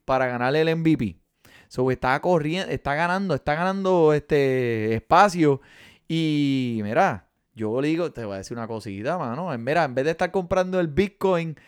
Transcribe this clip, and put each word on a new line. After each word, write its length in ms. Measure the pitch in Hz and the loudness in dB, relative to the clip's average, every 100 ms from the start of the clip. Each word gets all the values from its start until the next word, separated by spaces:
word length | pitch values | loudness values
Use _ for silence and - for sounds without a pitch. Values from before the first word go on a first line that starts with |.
| - | -2
para 220 | 131 127 | 0 0
ganarle 340 | 123 127 151 | 0 0 2
el 60 | 160 | 2
M 120 | 165 | 2
V 140 | 160 147 | 2 2
P. 180 | 110 85 _ _ _ - _ | 0 -6 _ _ _ -20 _
So, 220 | - 131 | -2 0
está 280 | 127 127 143 | 0 0 0
corriendo, 520 | 175 175 147 180 165 | 2 0 0 -4 -4
está 220 | 143 139 143 | -6 -4 -2
ganando, 400 | 175 185 196 135 | -2 -2 -2 -2
está 200 | - 151 | -2 -2
ganando, 580 | 185 196 190 180 156 | -2 -2 2 4 4
este, 840 | 151 - 147 135 131 123 113 107 113 | 4 2 0 2 0 0 -2 0 -2
espacio. 680 | - 170 202 175 147 135 - - - _ _ | 4 6 6 6 2 2 -4 -20 -20 _ _
Y 720 | 160 156 147 139 135 123 113 | -2 0 0 0 0 -2 -4
mira, 440 | 104 127 190 101 - _ _ | -2 0 0 0 -12 _ _
yo 280 | 107 107 120 | -8 -4 -2
le 80 | 151 | 0
digo, 200 | 165 165 | -2 -2
te 120 | 120 | -6
voy 120 | 107 98 | -8 -8
a 20 | |
decir 180 | 98 117 | -10 -10
una 100 | 110 | -8
cosita, 500 | 113 104 98 120 180 | -10 -8 -8 -6 -6
mano. 380 | 131 127 180 123 | -6 -8 -8 -6
Mira, 260 | 117 165 | -2 0
en 100 | 147 | 0
vez 120 | 123 147 | -2 -2
de 60 | |
estar 200 | 170 180 | -2 -4
comprando 480 | 196 175 185 185 185 | -4 -2 -2 0 -2
el 80 | 165 | 0
Bitcoin, 680 | 139 196 - 190 175 165 151 | 0 -2 -2 0 0 -2 -10